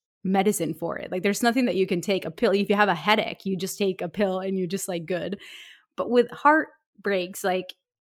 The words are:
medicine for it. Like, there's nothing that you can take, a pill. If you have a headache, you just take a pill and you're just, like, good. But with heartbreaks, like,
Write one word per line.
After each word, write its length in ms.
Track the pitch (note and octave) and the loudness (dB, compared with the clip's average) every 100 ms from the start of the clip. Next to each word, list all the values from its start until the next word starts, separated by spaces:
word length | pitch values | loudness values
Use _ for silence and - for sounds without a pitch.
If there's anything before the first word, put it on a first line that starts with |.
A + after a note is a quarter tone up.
| _ _ | _ _
medicine 520 | F#3 F#3+ F#3+ - D#3 D#3+ | 0 2 2 0 -2 -4
for 240 | E3+ - | -6 -6
it. 120 | - | -6
Like, 120 | F#3 | -4
there's 180 | G3+ G3+ | -2 0
nothing 240 | A#3+ A#3 A#3+ | 2 2 2
that 100 | F3+ | 2
you 120 | F#3 | 0
can 120 | F3 | 0
take, 240 | G#3 F#3+ | 0 -2
a 60 | - | -4
pill. 220 | - A3+ | -2 2
If 180 | G3+ G3+ | 2 2
you 60 | G#3 | 4
have 120 | G#3 | 4
a 60 | |
headache, 540 | F3 E3 G#3+ E3 - G3 | 2 2 2 2 -4 -6
you 100 | F#3+ | -4
just 220 | F#3 - | -4 -2
take 200 | G3+ F#3 | -2 -2
a 60 | F3+ | -6
pill 320 | G3+ G3+ F#3 | -2 0 0
and 180 | F#3+ F#3+ | -2 -2
you're 80 | F3+ | -2
just, 200 | F#3 - | -4 -6
like, 200 | F3 D#3+ | -6 -4
good. 320 | F3 F3 G3 - - - - _ - | -6 -6 -8 -12 -20 -20 -20 _ -6
But 160 | G3+ | 0
with 180 | A#3+ A#3+ | 2 2
heartbreaks, 1120 | - C#4+ D#4 - _ _ _ G3+ G3 F3+ G3 | 2 4 4 2 _ _ _ -2 0 -2 -4
like, 300 | F#3+ F#3 F3+ - _ _ | -2 -2 -4 -14 _ _